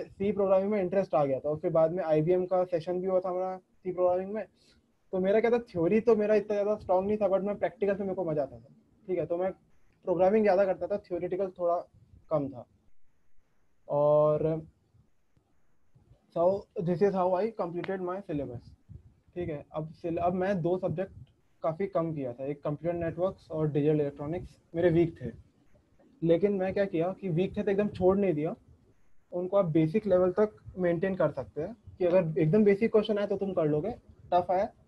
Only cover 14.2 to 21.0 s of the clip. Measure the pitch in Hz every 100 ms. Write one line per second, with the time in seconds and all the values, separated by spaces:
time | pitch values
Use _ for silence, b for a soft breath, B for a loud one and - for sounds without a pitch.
14.2 | 151 151 156 160 160 _ _ _ _ _
15.2 | _ _ _ _ _ _ _ _ _ -
16.2 | _ 170 175 196 - 220 175 175 202 190
17.2 | 180 185 226 226 175 170 175 190 175 190
18.2 | 196 147 127 117 - - _ - - _
19.2 | _ 175 170 143 - 156 156 - 170 170
20.2 | 175 185 190 190 170 185 180 160